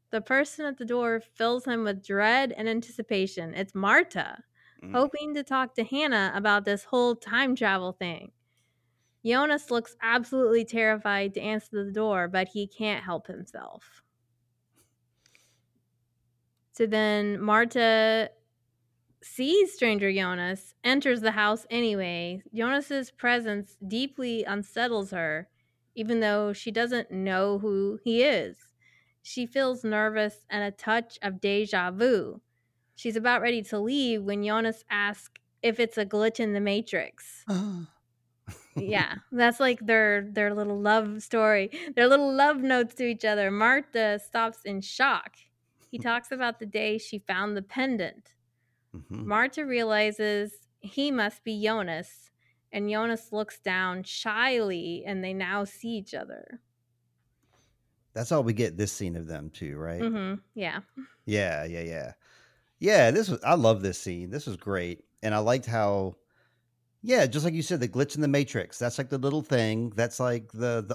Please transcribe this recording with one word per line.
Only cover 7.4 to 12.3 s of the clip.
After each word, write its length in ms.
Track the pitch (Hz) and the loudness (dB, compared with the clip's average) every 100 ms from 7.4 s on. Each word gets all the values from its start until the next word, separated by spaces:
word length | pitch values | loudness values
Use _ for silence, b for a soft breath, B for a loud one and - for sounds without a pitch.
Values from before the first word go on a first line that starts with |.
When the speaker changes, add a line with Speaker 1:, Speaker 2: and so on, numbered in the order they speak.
| 269 | 2
Speaker 1:
travel 380 | 247 214 190 180 | 2 2 0 -2
thing. 400 | 180 175 165 - _ _ _ _ _ _ _ _ _ | -6 -8 -8 -12 _ _ _ _ _ _ _ _ _
Jonas 460 | 226 254 302 294 - | 0 2 4 0 0
looks 260 | 233 233 - | -2 -2 -4
absolutely 640 | 226 240 233 262 240 233 | 0 0 2 2 4 4
terrified 680 | 226 226 220 214 214 202 202 | 2 2 2 2 0 0 -2
to 60 | 196 | -4
answer 440 | 208 220 - 208 | -4 -4 -4 -6
the 80 | 202 | -4
door, 340 | 208 220 185 | -2 0 0
but 220 | 175 | 0